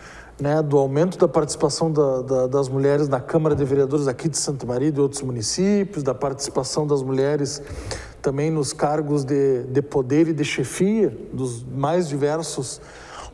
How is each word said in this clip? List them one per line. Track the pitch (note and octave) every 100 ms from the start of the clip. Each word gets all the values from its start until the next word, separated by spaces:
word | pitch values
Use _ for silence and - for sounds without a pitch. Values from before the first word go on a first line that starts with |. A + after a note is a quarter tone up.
| - - - -
né, | C#3+ D#3
do | D3 C#3
aumento | C3+ C#3+ F#3 -
da | E3+
participação | E3 D3 - D3+ - E3
da, | D3+ C#3+ C3
da, | B2 C3 B2+
das | C#3 C3
mulheres | C3+ C#3 C#3+ D3
na | C3
Câmara | - E3 D#3 C#3+
de |
Vereadores | C#3 C#3 C3 D3 C#3
aqui | B2 E3
de | C3+
Santa | - C3+
Maria | A#2 B2 D3+
e |
de | C#3+
outros | C#3 -
municípios, | B2+ A#2+ G#2+ - G3 G3+ G3 D3+
da | C3+
participação | B2 C#3+ C3+ - C#3+ B2+ - D3+
das | C#3+
mulheres | C3 C3 C#3 D3 C#3 - - - - - - -
também | D3 C3+ D#3
nos | D#3+ C3
cargos | - D3 D3+ D3 D3
de, | C3 C#3+ C#3 B2+
de | B2 B2+
poder | C3+ C#3+ B2+ D3 E3
e |
de | D3+
chefia | C#3+ - B2 - F#3 A3 E3+ A2+ -
dos | B2 C3 A#2
mais | B2+ B2+ C#3 F3 E3
diversos | C#3+ D3 D3+ - - B2+ - - - - - -